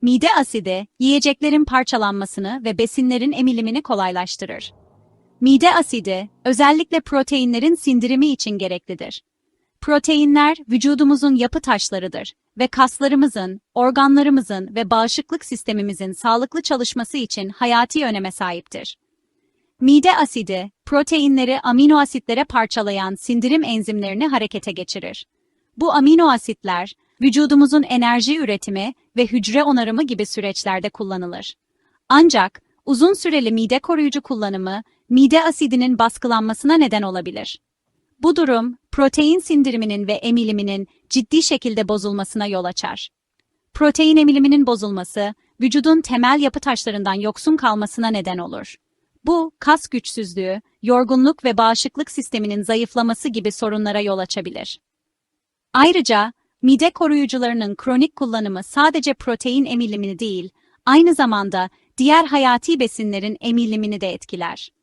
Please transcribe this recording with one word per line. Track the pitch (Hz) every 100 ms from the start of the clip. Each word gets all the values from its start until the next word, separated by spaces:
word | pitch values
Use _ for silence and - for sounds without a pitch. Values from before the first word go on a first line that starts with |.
Mide | 240 247 320
asidi, | 339 269 226 185 185 208 _
yiyeceklerin | 254 285 285 277 302 294
parçalanmasını | 302 254 254 247 208 202 196 - 196 254
ve | 226 185
besinlerin | 226 - 254 247 262
emilimini | 285 262 233 226 240
kolaylaştırır. | 294 220 185 180 180 - - - - _ _ _ _ _ _ _
Mide | 247 269 349
asidi, | 339 320 240 196 185 208 _
özellikle | - 240 277 311 330 330
proteinlerin | - 277 262 285 254 233 277
sindirimi | 339 - 247 233 262 302
için | 262 - 202
gereklidir. | 185 180 _ 180 - - _ _ _ _ _ _
Proteinler, | - 294 302 302 294 294 294 320 277
vücudumuzun | 240 254 285 277 285 285
yapı | 262 240 320
taşlarıdır | 277 214 - 196 185 - - _ _ -
ve | 254
kaslarımızın, | - 262 - 277 277 277 220 185 196 _
organlarımızın | - 247 262 277 277 285 277 214 196 190
ve | 208 214
bağışıklık | 226 233 - - 320
sistemimizin | - 240 - 214 202 196 190
sağlıklı | 185 240 233 254 330
çalışması | - 269 240 - 226 285
için | 233 - 196
hayati | 202 247 233 240 320
öneme | 277 208 190
sahiptir. | - 190 175 - - 170 - _ _ _ _ _ _ _ _
Mide | 254 294 349 370
asidi, | 285 - 196 190 196 _ -
proteinleri | 285 294 320 285 269 254 262
amino | 254 247 285 302
asitlere | 285 262 - 233
parçalayan | 294 247 220 - 208 196 190
sindirim | 190 - 240 240 311
enzimlerini | 294 226 214 214 196 196 302
harekete | 269 214 208 -
geçirir. | 180 180 196 - - - _ _ _ _ -
Bu | 320
amino | 285 277 330 330
asitler, | 240 - 220 196 180 190 - _ _
vücudumuzun | 262 240 294 285 285 294
enerji | 269 254 240 240 233 311
üretimi | 269 202 - 196 208 262 _ -
ve | 240
hücre | 240 208 240
onarımı | 294 262 226 226
gibi | 302 220 208
süreçlerde | - 202 190 - 190 196
kullanılır. | - 196 190 175 175 - - _ _ _ _ _
Ancak, | 285 330 254 185 - _ _ -
uzun | 262 320
süreli | 392 359 302 233
mide | 226 226 254
koruyucu | - 339 294 285
kullanımı, | - 240 208 190 185 196 - _ _
mide | 247 269 311
asidinin | 330 320 285 247 254 240
baskılanmasına | 233 - 247 226 220 220 277
neden | 320 277 214
olabilir. | 196 185 175 104 110 - _ _ _ _ _ _
Bu | 320 330
durum, | 311 240 233 247 _
protein | - 277 - 302 349
sindiriminin | - 302 269 233 220 208 202
ve |
emiliminin | 208 233 233 220 214 202 196 196 _ _
ciddi | 262 220 311
şekilde | - 277 247 220 202
bozulmasına | 214 202 202 196 220 208
yol | 196
açar. | 175 180 - - - _ _ _ _ _ _
Protein | - 294 294 311 311
emiliminin | 294 285 277 285 269
bozulması, | 233 208 196 180 - 202 214 _ _
vücudun | 247 269 285 320
temel | 311 254 247 285
yapı | 285 -
taşlarından | - 240 - 208 202
yoksun | 196 208 214 - 311
kalmasına | 247 214 208 - 226
neden | 214 185 180
olur. | 175 - - - _ _ _ _
Bu, | 277 339 320 _
kas | - 302 -
güçsüzlüğü, | 247 - - 202 175 185 196 _ _
yorgunluk | 214 247 247 262 262 311
ve | 254 220
bağışıklık | 226 226 262 - 294
sisteminin | - 262 233 208 202
zayıflaması | 196 226 233 247 233 226 311
gibi | 226 208
sorunlara | 196 220 214 208 202
yol | 208 190
açabilir. | 185 - 180 - - - _ _ _ _ _ _ _ _ _
Ayrıca, | 247 302 359 254 214 214 - _ _
mide | 254 262 330
koruyucularının | - 320 294 277 254 240 233 208
kronik | 202 - 254 302 -
kullanımı | 262 226 214 185
sadece | 196 - 302 311 285
protein | 269 - 233 254 254
emilimini | 269 240 233 208 202 190
değil, | 226 190 180 _ _ _ -
aynı | 277 339
zamanda | 311 254 214 202 190 185 _ _ -
diğer | 262 311
hayati | 320 285 262 240 - 330
besinlerin | 240 - 214 202 202 214
emilimini | 233 233 233 214 214 208
de | 190
etkiler. | 180 - 180 170 - - _